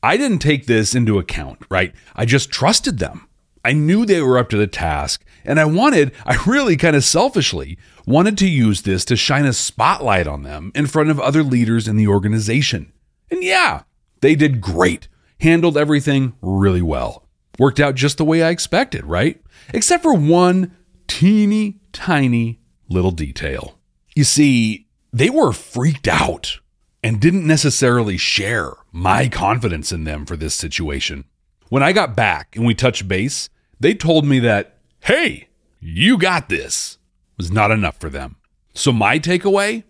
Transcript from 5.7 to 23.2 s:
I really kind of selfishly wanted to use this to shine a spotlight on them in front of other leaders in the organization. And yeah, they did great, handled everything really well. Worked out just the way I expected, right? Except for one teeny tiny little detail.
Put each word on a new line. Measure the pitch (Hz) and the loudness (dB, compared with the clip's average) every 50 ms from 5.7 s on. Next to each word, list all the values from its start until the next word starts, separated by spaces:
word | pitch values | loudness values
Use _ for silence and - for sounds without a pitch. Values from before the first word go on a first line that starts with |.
| 156 180 233 294 277 180 147 139 - - - | 2 2 2 4 4 4 2 2 0 -10 -6
I | - 151 - - | -4 -4 -2 0
really | 175 240 285 277 233 175 | 0 2 2 2 2 2
kind | 139 - 170 151 | 2 2 2 4
of | 147 131 | 4 2
selfishly | - - 165 208 277 - 196 135 - - 85 67 69 85 - - - _ _ _ | 2 2 2 2 2 0 0 -2 -2 -4 -6 -8 -10 -12 -16 -18 -20 _ _ _
wanted | - 123 151 180 208 214 190 | 0 2 4 4 2 2 2
to | 196 190 | 0 2
use | 165 139 120 110 104 95 - | 2 2 2 2 2 0 -2
this | 98 95 90 - | -2 -2 -2 -2
to | - 127 | -2 -2
shine | 113 - - 143 139 147 | -2 0 0 0 0 0
a | 139 120 | 0 0
spotlight | - - - - - 110 143 156 - 143 120 101 92 87 76 | -2 -4 -6 -4 0 2 2 2 0 0 0 0 0 0 -2
on | 73 73 69 | -6 -8 -10
them | 67 73 76 80 98 - | -12 -14 -12 -14 -10 -4
in | 131 147 | -4 -4
front | 139 - 156 151 156 | -2 0 0 2 2
of | 156 139 | 0 0
other | 127 135 143 156 156 | 0 0 0 2 0
leaders | 139 127 120 120 110 117 117 110 110 | 2 2 0 2 2 0 0 0 0
in | 107 | 0
the | 107 107 104 | 2 2 4
organization. | 101 101 92 104 107 110 107 110 113 143 143 - - 92 71 - _ _ _ _ _ _ _ _ | 2 2 2 0 -2 -2 -2 0 0 0 0 0 -2 -6 -8 -12 _ _ _ _ _ _ _ _
And | 339 370 359 | -6 -4 -2
yeah, | 370 381 370 359 294 - - - _ _ _ _ _ _ _ | -2 0 2 0 0 -2 -4 -10 _ _ _ _ _ _ _
they | - 139 156 | 2 2 4
did | 147 151 151 135 117 | 4 2 2 0 -2
great, | 101 98 85 80 90 90 82 - - - _ _ _ _ _ _ | -4 -6 -2 0 0 0 0 -2 -10 -20 _ _ _ _ _ _
handled | - 160 165 170 165 175 151 | 2 4 4 4 4 2 2
everything | 147 151 147 151 147 139 151 139 139 135 127 117 _ | 2 0 2 0 0 0 0 0 0 0 -2 -4 _
really | - 92 95 98 98 98 92 87 87 | -6 -2 0 2 2 4 2 2 0
well. | 80 76 64 62 58 - - _ _ _ _ _ _ _ - | 0 -2 -2 -4 -6 -8 -12 _ _ _ _ _ _ _ 2
Worked | 123 143 - - | 2 2 4 2
out | 147 143 135 | 0 0 2
just | 131 131 143 139 - | 0 -2 -2 0 0
the | 160 | 0
way | 151 160 165 165 | 0 2 2 2
I | 160 | 0
expected, | 175 170 - - - 185 269 254 - 104 - | 0 -2 -4 -2 -2 -2 -2 -2 -6 -10 -8
right? | 71 80 87 110 - - _ _ - _ - - - - | -4 -2 0 0 0 -2 _ _ -20 _ -20 -20 -8 -6
Except | 226 214 - 359 349 - | -4 0 0 0 2 2
for | 330 277 | 2 2
one | 180 147 151 165 175 180 180 180 185 185 175 - _ _ _ _ _ _ | 4 4 4 4 4 4 4 4 2 0 -2 -6 _ _ _ _ _ _
teeny | - - - - 185 208 214 208 202 214 214 214 208 196 _ _ _ - | -12 -2 2 4 4 6 4 4 2 2 0 0 -2 -6 _ _ _ -18
tiny | - - - 180 147 139 127 120 117 117 113 117 _ _ _ _ _ _ _ | -10 -4 -2 0 2 2 2 2 0 0 -2 -6 _ _ _ _ _ _ _
little | 87 90 90 95 | -2 0 0 0
detail. | 87 80 | -2 -2